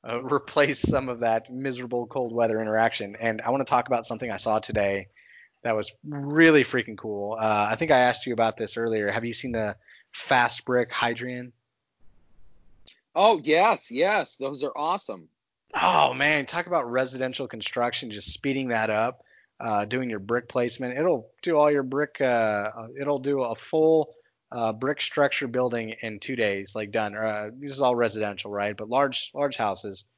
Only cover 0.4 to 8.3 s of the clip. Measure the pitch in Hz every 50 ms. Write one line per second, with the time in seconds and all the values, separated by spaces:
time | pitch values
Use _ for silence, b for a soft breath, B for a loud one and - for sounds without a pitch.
0.4 | - - - 151 143 127 135 - - - 151 135 135 127 123 117 120 113 113 113
1.4 | 113 - 123 127 135 135 127 120 127 117 123 123 120 104 - 139 127 117 113 117
2.4 | 117 113 110 110 113 107 107 110 113 117 - - 110 98 101 - 113 113 110 110
3.4 | - 120 127 139 131 - - 123 120 - 127 117 113 - 117 110 123 120 101 98
4.4 | - 117 107 107 - - 113 110 101 98 98 98 95 _ b b b b b b
5.4 | b b b _ - 117 110 107 107 - - _ - 147 147 143 139 143 147 160
6.4 | 165 165 156 147 123 - - 123 110 - 110 98 - 110 104 101 101 104 110 113
7.4 | 110 110 107 104 104 104 110 113 165 160 143 127 123 123 117 - - 131